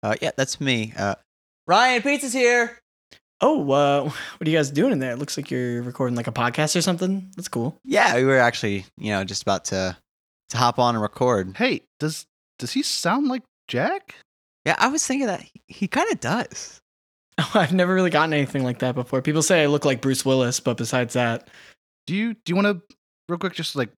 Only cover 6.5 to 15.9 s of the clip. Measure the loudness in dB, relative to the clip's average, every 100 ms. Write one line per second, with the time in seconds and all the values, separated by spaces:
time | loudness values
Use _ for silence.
6.5 | 0 0 0 0 0 -2 -4 -6 -14 -8
7.5 | -4 -4 -6 -2 2 2 4 4 4 4
8.5 | 2 -4 -4 -8 -10 -4 -4 -4 -6 -2
9.5 | -2 -2 -4 -4 -6 _ _ _ _ _
10.5 | 0 0 4 2 2 -4 0 2 2 -2
11.5 | -2 -2 -2 _ _ -6 -6 -14 _ _
12.5 | _ -6 -4 -4 -2 0 0 0 -2 _
13.5 | _ -6 -2 -2 -4 _ -20 _ _ _
14.5 | _ -4 0 0 0 -2 -2 -2 -4 -10
15.5 | -20 _ -6 -4